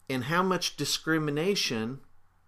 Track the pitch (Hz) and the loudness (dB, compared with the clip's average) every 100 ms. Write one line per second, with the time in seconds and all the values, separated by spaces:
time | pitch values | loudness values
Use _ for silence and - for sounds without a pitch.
0 | - 131 123 170 190 180 - - 143 - | -6 -4 0 2 4 2 -2 -2 -2 -2
1 | - 160 151 147 175 202 - 113 110 139 | 0 0 2 0 0 0 0 -2 -2 -6
2 | - - - _ | -12 -20 -20 _